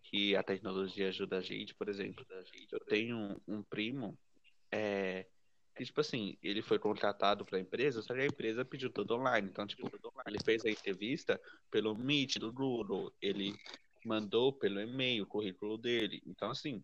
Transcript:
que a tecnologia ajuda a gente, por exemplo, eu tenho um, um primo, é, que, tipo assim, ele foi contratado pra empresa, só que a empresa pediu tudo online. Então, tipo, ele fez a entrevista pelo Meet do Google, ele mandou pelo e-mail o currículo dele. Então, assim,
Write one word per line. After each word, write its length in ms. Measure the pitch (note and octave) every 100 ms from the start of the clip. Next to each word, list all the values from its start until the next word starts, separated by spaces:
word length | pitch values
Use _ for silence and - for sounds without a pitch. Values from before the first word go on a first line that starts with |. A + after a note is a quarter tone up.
que 320 | - G2+ G2+
a 80 | F#2+
tecnologia 680 | F#2+ F#2+ F#2+ F#2+ F#2+ G2 F#2+
ajuda 280 | F#2 F#2+ F#2
a 40 |
gente, 320 | F#2 G#2 G#2+
por 160 | - G#2
exemplo, 340 | G2 G2 - - F#2 F#2 - -
eu 80 | A2
tenho 380 | - G#2+ A2+ A#2
um, 180 | G2+ - -
um 160 | G#2+
primo, 560 | G2 G#2+ A2 C#3 G#2 - _ - - - -
é, 540 | G#2 G#2+ G2+ F#2+ F#2 F#2+ _ _ _ _ -
que, 80 |
tipo 160 | B2+ -
assim, 380 | D3 C3 G2 -
ele 200 | F2 G2+
foi 160 | - G#2+
contratado 680 | G#2 G#2 G#2 - G2+ G2+
pra 160 | G2 F#2+
empresa, 400 | F#2 A2 C#3+ C3+
só 140 | -
que 60 | B2+
a 60 | C#3+
empresa 380 | - A2+ A2+
pediu 240 | B2+ C3+ B2+
tudo 260 | - G2+
online. 340 | A#2 C3 A#2 G2
Então, 160 | F2 G2+
tipo, 240 | - - - A2+ - A2+
ele 120 | G#2
fez 220 | A2 A2+
a 60 | A2
entrevista 680 | G#2 G2+ F#2 G#2+ D#3 - G2+ - - -
pelo 240 | A2 G#2+
Meet 440 | G#2+ C3 D3 C3+ -
do 120 | A2
Google, 640 | B2+ C3+ A#2+ G2+ F#2+ F#2 -
ele 340 | G2+ G2 G2 G2+ - - - _ A#2
mandou 480 | A2 G#2 A2+ C3
pelo 260 | C3+ - G2+
e-mail 440 | A2 C3 B2+ A#2
o 20 | F#2+
currículo 500 | G#2 G#2+ F#2 G#2 A2
dele. 460 | A#2+ A#2+ G#2 - -
Então, 240 | - G#2
assim, 320 | - D3+ A#2+